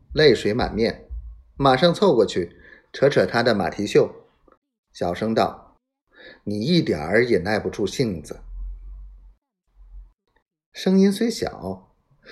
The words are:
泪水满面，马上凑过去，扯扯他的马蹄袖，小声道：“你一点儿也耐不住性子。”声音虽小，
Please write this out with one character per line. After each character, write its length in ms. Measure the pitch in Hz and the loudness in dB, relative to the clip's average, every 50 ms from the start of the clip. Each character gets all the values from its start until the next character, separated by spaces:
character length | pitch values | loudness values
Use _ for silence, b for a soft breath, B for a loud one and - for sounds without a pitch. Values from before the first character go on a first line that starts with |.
| _ _ - | _ _ 0
泪 200 | 151 156 147 110 | 4 4 6 4
水 180 | - - 104 | 4 2 0
满 220 | 104 123 107 - - | -2 -2 -2 -4 -2
面， 340 | 101 117 104 - - - - - - - - - - - _ _ | -2 -2 -2 -2 -6 -12 -14 -14 -12 -12 -14 -18 -20 -20 _ _
马 220 | - 139 139 127 131 | 0 2 2 4 4
上 160 | 175 175 165 | 4 2 2
凑 220 | - 208 190 147 | 4 2 4 4
过 100 | 113 104 | 4 4
去， 320 | 92 - 98 87 b b b b b b b b b | 2 0 -4 -6 b b b b b b b b b
扯 160 | - - 135 143 | -2 0 2 2
扯 180 | - 131 98 | 4 2 0
他 180 | 90 - 117 117 | 2 0 0 2
的 100 | 123 110 | 2 2
马 160 | 101 90 80 | 2 0 -2
蹄 160 | - - 101 | -4 -4 -6
袖， 240 | 104 - 147 120 98 - - - _ _ _ _ _ _ _ _ _ _ _ _ _ | 0 2 2 2 2 0 -8 -20 _ _ _ _ _ _ _ _ _ _ _ _ _
小 220 | _ - 101 85 87 | _ -6 -6 -4 -4
声 220 | - 107 110 113 | -4 -4 -2 0
道 420 | 113 104 82 - - - - _ _ _ _ _ _ _ B B B B B B B _ | 0 0 -2 -4 -8 -16 -20 _ _ _ _ _ _ _ B B B B B B B _
：“你 140 | 107 104 104 | -8 -6 -4
一 220 | 107 143 185 170 | -2 2 2 2
点 180 | 127 - 101 78 | 2 2 -2 -2
儿 240 | 73 82 95 113 120 | -2 0 2 2 2
也 140 | 123 113 90 | 2 2 0
耐 220 | 85 104 107 101 | 0 0 -2 -2
不 100 | 92 92 | -2 -4
住 160 | 87 - 107 | -4 -4 -4
性 360 | 95 - - 135 110 95 80 | -4 -2 -2 -2 -2 -4 -6
子。” 180 | 73 - - - - - - - - - - - - - - - - - - - - - _ _ _ _ _ _ _ _ _ _ - - - - - - _ _ _ _ _ _ _ _ _ _ _ _ _ | -10 -14 -16 -16 -16 -16 -14 -12 -12 -12 -12 -14 -16 -18 -18 -18 -20 -20 -20 -20 -20 -20 _ _ _ _ _ _ _ _ _ _ -20 -20 -20 -20 -20 -20 _ _ _ _ _ _ _ _ _ _ _ _ _
声 260 | - - 196 190 190 | -4 -2 2 4 4
音 120 | 196 202 | 4 4
虽 180 | 196 - 226 240 | 2 0 -2 -4
小， 680 | 220 - - - - 50 - 92 95 - - _ _ _ _ _ _ _ B B | -4 -4 -8 -8 -8 -10 -10 -10 -10 -12 -14 _ _ _ _ _ _ _ B B